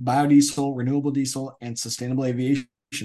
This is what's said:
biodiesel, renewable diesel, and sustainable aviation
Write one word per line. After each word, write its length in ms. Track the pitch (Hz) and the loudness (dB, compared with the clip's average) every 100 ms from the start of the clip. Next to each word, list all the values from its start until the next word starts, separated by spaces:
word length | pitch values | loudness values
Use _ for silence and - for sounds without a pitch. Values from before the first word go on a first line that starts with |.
biodiesel, 760 | 127 131 143 143 143 - 139 131 | 0 2 6 6 4 0 -2 -2
renewable 320 | 123 143 143 | 0 0 0
diesel, 480 | 139 131 135 135 - | -2 -2 -4 -8 -10
and 180 | 120 117 | -10 -8
sustainable 460 | 117 - 127 131 | -6 -6 -2 0
aviation 440 | 131 120 127 143 123 _ _ - | 0 0 0 0 -2 _ _ -10